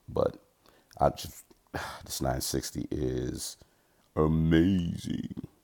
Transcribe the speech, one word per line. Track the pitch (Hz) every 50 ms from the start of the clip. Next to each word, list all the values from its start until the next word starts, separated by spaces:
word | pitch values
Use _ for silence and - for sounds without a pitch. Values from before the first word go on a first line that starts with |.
| _ -
But | - - - - - - _ _ _ _ _ _ - _ _ _ - -
I | - 71
just, | - - - - - - - _ _ _ _ _ -
<sighs> | - - - - - -
this | - - -
nine | - 65 64 65
sixty | - - - 67 - - - - - -
is | - 76 73 64 64 62 62 62 62 - - - - - - _ _ _ _ _ _ _ _ _ -
amazing. | 80 78 78 80 80 80 80 80 80 85 95 98 92 85 85 - - - - - - - - - - - - _ _